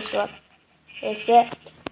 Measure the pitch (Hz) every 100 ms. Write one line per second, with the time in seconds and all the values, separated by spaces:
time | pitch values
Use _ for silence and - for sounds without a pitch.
0 | - 202 208 - _ _ _ _ _ -
1 | 226 214 - 233 233 - - - -